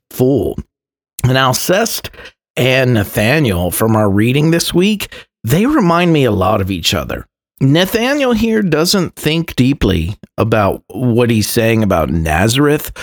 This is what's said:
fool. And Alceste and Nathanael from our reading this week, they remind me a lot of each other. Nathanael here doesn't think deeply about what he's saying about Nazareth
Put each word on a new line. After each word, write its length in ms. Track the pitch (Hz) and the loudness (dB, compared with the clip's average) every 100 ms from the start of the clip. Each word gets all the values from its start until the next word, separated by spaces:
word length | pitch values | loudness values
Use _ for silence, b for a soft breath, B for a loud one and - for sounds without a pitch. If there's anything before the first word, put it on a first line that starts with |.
| _ | _
fool. 440 | - 127 139 71 - - _ _ _ _ - | -2 0 2 -2 -6 -12 _ _ _ _ -4
And 120 | 123 131 | 0 2
Alceste 760 | 131 - - 185 220 - - B B B _ - | 2 0 0 0 0 -6 -12 B B B _ -2
and 380 | 127 131 127 | 0 2 2
Nathanael 760 | 120 - 117 107 156 127 87 87 | 0 0 -2 0 2 0 0 -2
from 240 | - 110 110 | -2 0 2
our 120 | 107 | 2
reading 440 | 98 117 139 160 | 2 2 2 2
this 200 | 165 - | 0 0
week, 400 | 170 196 208 - B B _ | 0 2 0 -6 B B _
they 240 | 110 160 247 | -2 0 2
remind 460 | 302 175 170 180 | 2 2 2 2
me 100 | 156 | 2
a 80 | 123 | 2
lot 300 | 95 95 107 | 0 0 0
of 100 | 95 | -2
each 240 | 92 - | -4 -2
other. 320 | 90 62 58 - _ _ - | -4 -4 -8 -12 _ _ -2
Nathanael 680 | 135 156 190 220 247 294 262 | 2 2 0 0 -2 0 0
here 300 | 220 226 220 | 0 0 0
doesn't 540 | 190 151 175 202 165 - | 0 0 0 0 -2 -4
think 380 | 156 165 160 | -2 -2 -2
deeply 640 | - 127 - 101 85 85 - - - | 0 0 2 0 0 -2 -8 -10 -4
about 440 | 110 113 98 - - | 0 2 0 -2 -10
what 400 | 104 127 113 120 | -4 0 2 2
he's 220 | 113 104 | 2 0
saying 320 | 117 113 113 | 0 2 2
about 260 | 107 87 71 | 2 0 0
Nazareth 800 | 82 80 78 110 127 147 151 - - | -2 -2 0 0 2 0 0 -4 -14